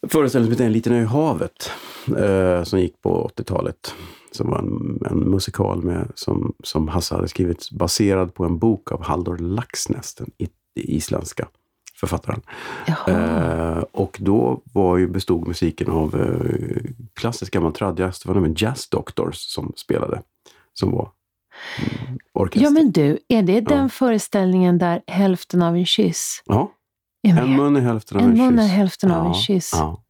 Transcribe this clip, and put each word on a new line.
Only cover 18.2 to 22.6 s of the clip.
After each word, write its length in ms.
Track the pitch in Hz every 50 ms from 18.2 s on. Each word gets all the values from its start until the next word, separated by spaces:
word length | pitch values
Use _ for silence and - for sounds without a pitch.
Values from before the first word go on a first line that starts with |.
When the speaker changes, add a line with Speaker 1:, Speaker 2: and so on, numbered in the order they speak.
| - -
Speaker 1:
var 60 | 95
nämligen 200 | 98 92 78 80 -
Jazz 300 | 107 110 135 - - -
Doctors 460 | - - - - - - 82 82 -
som 380 | - - - - - - - -
spelade. 460 | - - _ - - - - - - - _ _ _ _ - _ _ _ _ _
Som 180 | - - 95
var, 180 | 95 - - - _ _ _ _ _ _ _ _ _ - - - - -
mm, 380 | - - - - - - 127 - _ _ _
orkester. 300 | - 98 90 - 208